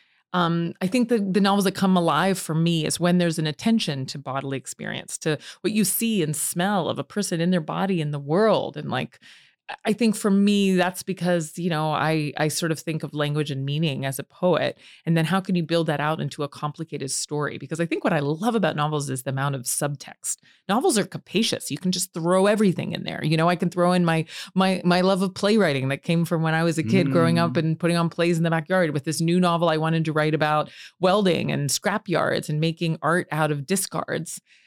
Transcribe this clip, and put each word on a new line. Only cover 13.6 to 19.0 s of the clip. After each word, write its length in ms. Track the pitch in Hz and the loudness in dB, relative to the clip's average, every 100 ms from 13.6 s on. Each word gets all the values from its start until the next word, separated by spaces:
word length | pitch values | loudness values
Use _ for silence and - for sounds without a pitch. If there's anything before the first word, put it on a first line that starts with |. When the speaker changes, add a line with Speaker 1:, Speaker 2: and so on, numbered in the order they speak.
Speaker 1:
meaning 400 | 139 147 165 135 | -4 -2 -2 -2
as 140 | 135 135 | -4 -6
a 60 | |
poet. 520 | - _ 180 156 131 - - - - | -10 _ 0 2 0 -4 -14 -8 0
And 100 | 165 | 0
then 80 | |
how 160 | 160 190 | 2 0
can 140 | 190 | 0
you 80 | 175 | -2
build 240 | 156 170 165 | 0 0 0
that 140 | 143 | 0
out 200 | 147 156 | -2 -2
into 220 | 143 - | -4 -6
a 60 | 143 | -8
complicated 640 | - 151 - 156 147 135 | -6 -8 -8 -10 -8 -6
story? 460 | - - 147 147 - | -6 -6 -4 -4 -6
Because 240 | 139 160 | -8 -4
I 60 | 170 | -4
think 180 | - | -2
what 80 | - | 0
I 60 | 165 | 0
love 360 | 143 160 220 | 0 -2 -2
about 220 | 240 160 151 | 0 0 0
novels 320 | 147 151 | -2 -2